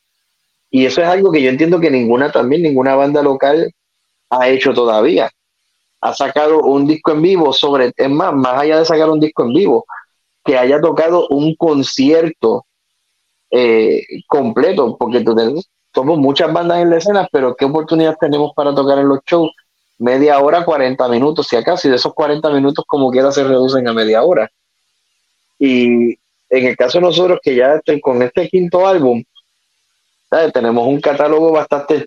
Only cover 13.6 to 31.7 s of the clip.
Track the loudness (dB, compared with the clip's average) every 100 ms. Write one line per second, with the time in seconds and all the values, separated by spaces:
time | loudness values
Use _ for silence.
13.6 | 2 2 2 0 -4 -14 -4 -2 -2 0
14.6 | 0 0 -2 -4 -4 -2 0 0 0 -4
15.6 | -8 _ _ -4 -2 0 0 0 0 -2
16.6 | -2 0 2 2 0 -2 0 -2 -2 -2
17.6 | -2 -2 -2 0 0 0 -2 -2 -2 -2
18.6 | -2 0 0 0 0 -2 0 -2 -2 -6
19.6 | _ _ _ _ -2 2 2 4 2 0
20.6 | 0 -2 -2 -2 -2 0 0 -2 -4 -2
21.6 | -2 -2 0 0 -2 -4 -2 -2 -2 0
22.6 | 0 -2 -4 -2 0 0 0 0 0 0
23.6 | 0 0 -2 -2 0 2 2 0 -2 _
24.6 | _ _ _ _ _ _ _ _ _ _
25.6 | -2 0 0 0 -2 -6 _ _ _ -2
26.6 | 0 -2 -2 0 0 0 0 0 0 0
27.6 | 2 0 -2 -2 -2 -2 -2 -4 -2 -2
28.6 | 0 0 2 2 0 -2 -6 _ _ _
29.6 | _ _ _ _ _ _ _ -2 0 0
30.6 | 0 0 0 0 -2 0 0 2 2 0
31.6 | 0